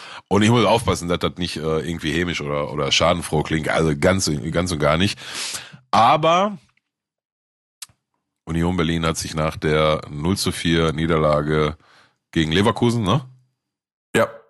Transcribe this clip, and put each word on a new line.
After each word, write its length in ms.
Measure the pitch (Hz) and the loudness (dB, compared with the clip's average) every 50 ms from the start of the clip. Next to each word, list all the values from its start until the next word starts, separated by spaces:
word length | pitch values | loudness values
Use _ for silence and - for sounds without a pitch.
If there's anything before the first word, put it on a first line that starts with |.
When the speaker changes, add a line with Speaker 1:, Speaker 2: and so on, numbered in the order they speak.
| - - - - - - | -18 -18 -18 -14 -4 0
Speaker 1:
Und 140 | 92 101 | 2 4
ich 80 | 104 107 | 4 4
muss 160 | 120 123 113 | 4 4 4
aufpassen, 420 | - 113 113 - 107 92 87 90 87 | 4 4 2 2 0 -2 -2 -2 -4
dass 120 | 87 82 | -2 -2
das 160 | - 82 - | -2 -4 -4
nicht, 200 | - 87 85 - | -4 -6 -6 -6
äh, 40 | 76 | -4
irgendwie 520 | 76 80 80 78 65 80 85 82 - 78 | -4 -2 -2 -2 -2 -4 -6 -4 -4 -2
hämisch 300 | 71 82 87 87 80 - | -2 -2 -2 -2 -4 -6
oder, 280 | 76 71 73 73 73 55 | -6 -4 -4 -4 -4 -4
oder 200 | 71 76 71 67 | -4 -4 -2 0
schadenfroh 500 | - 87 85 82 90 85 76 - - 76 | 0 2 4 2 2 0 -2 -2 -2 -2
klingt. 280 | 76 - 82 80 76 - | 0 0 -2 -2 -2 0
Also 260 | - - 82 78 73 | 0 0 2 0 2
ganz, 340 | 73 80 92 92 95 - 85 76 69 58 82 | 2 2 2 2 2 0 -2 -2 -4 -4 -4
ganz 220 | 80 85 87 82 | -2 -2 -2 -2
und 80 | 87 71 | -2 0
gar 180 | 76 73 78 82 | 0 2 2 2
nicht. 200 | 95 104 - - - - - - - - - - - - - - _ _ | 0 0 -2 -4 -12 -14 -10 -10 -8 -8 -10 -12 -14 -16 -20 -20 _ _
Aber 680 | - 104 110 127 151 156 156 160 170 180 196 214 202 147 _ _ _ _ _ _ _ _ _ _ _ _ _ _ _ _ _ _ _ _ _ _ _ - - - _ _ _ _ _ _ _ _ _ _ - | 2 4 6 6 6 4 4 4 4 4 2 0 -4 -8 _ _ _ _ _ _ _ _ _ _ _ _ _ _ _ _ _ _ _ _ _ _ _ -20 -20 -20 _ _ _ _ _ _ _ _ _ _ -8
Union 320 | - 82 82 85 87 92 | -4 -2 0 0 0 0
Berlin 300 | 90 80 80 82 82 82 | 0 0 0 0 0 0
hat 100 | 82 80 | -2 -2
sich 180 | - - - - | -4 -6 -6 -4
nach 220 | 78 78 80 - | -4 -2 -4 -4
der 460 | - - 78 76 78 78 78 78 - - - | -2 -2 0 2 2 2 2 0 -2 -4 -8
null 260 | 73 73 73 87 101 | -8 -4 -2 -2 -2
zu 160 | 98 - 95 | -2 -2 -4
vier 400 | 87 - - 85 82 82 82 80 | -4 -4 -2 0 2 2 2 0
Niederlage 840 | 71 76 82 80 82 78 78 76 73 73 73 76 78 78 76 76 76 - _ _ _ _ _ _ _ _ _ _ | 0 -2 0 0 2 2 2 2 2 0 0 0 0 0 0 -2 -4 -8 _ _ _ _ _ _ _ _ _ _
gegen 200 | - 85 80 78 | -2 -2 0 2
Leverkusen, 500 | 78 95 101 117 120 - 120 120 113 120 | 2 2 2 2 2 2 0 0 0 0
ne? 220 | 107 87 110 147 - - - _ _ _ _ _ _ _ _ _ _ _ _ _ _ _ - | 0 0 0 0 -2 -6 -18 _ _ _ _ _ _ _ _ _ _ _ _ _ _ _ 0
Speaker 2:
Ja. 140 | 117 110 - - - - | 0 0 0 -4 -12 -20